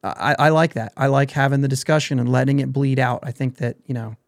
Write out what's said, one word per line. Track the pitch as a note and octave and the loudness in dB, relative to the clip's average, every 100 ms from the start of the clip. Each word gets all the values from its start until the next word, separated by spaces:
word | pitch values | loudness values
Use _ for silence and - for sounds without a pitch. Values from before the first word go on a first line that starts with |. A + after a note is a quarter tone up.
I, | G2 - G2+ D3 | -8 -4 -2 2
I | D3 | 4
like | D#3+ E3 | 4 2
that. | - A2 - | -2 -8 -2
I | C3+ | 0
like | C#3 C#3 | 2 0
having | D3 C#3 C#3 | 0 2 2
the | C#3 | 0
discussion | C3+ - D#3 C#3+ C3+ | -2 0 0 0 -2
and | A#2+ | 2
letting | B2+ C3 C#3 | 2 2 2
it | C3 | 0
bleed | C3 C#3 C3 | 0 0 2
out. | B2 A#2+ | 0 -2
I | C#3 | -6
think | - C3 - | -6 -6 -4
that, | B2 - - | -6 -6 -8
you | |
know | B2 A2+ A2+ | -8 -8 -14